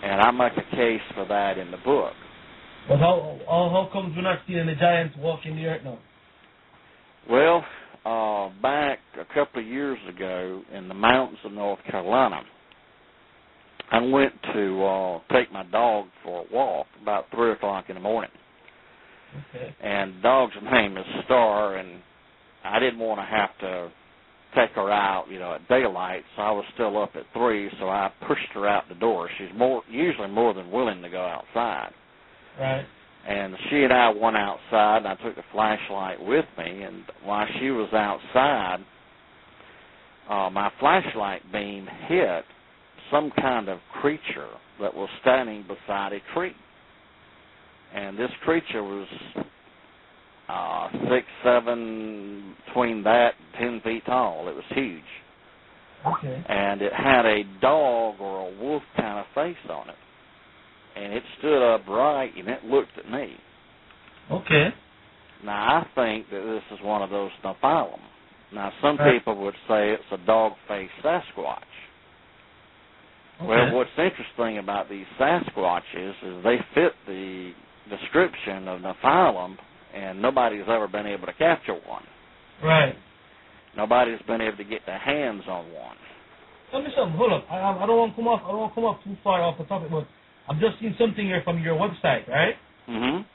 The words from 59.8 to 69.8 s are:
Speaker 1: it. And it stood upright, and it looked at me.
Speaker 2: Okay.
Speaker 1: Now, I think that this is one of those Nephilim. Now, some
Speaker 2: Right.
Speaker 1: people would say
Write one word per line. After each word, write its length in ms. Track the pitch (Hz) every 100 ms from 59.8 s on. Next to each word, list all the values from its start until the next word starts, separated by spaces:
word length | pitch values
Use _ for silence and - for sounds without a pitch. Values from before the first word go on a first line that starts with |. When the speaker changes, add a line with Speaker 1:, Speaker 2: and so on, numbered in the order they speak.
| -
Speaker 1:
it. 60 | 80 - - - - - - - _ - -
And 160 | 101
it 100 | 107 - -
stood 380 | 147 147 123 113
upright, 560 | 95 104 143 143 127 90
and 140 | 90
it 160 | 131 110
looked 320 | 135 110 -
at 120 | -
me. 280 | 120 120 65 - _ _ - - - - - -
Speaker 2:
Okay. 380 | 170 - 156 160 - - _ - _ _ - 104
Speaker 1:
Now, 340 | 104 110 156
I 80 | 165 -
think 340 | 120 110 107
that 100 | 101
this 360 | 107 110 - 104
is 60 |
one 200 | 101 104
of 60 | 98
those 220 | 101 98 -
Nephilim. 560 | 98 95 131 160 104 50 53 - - - _
Now, 220 | 101 98 -
some 160 | 143 147
Speaker 2:
Right. 160 | 147
Speaker 1:
people 220 | 123 - 101
would 120 | 98 101 -
say 240 | 110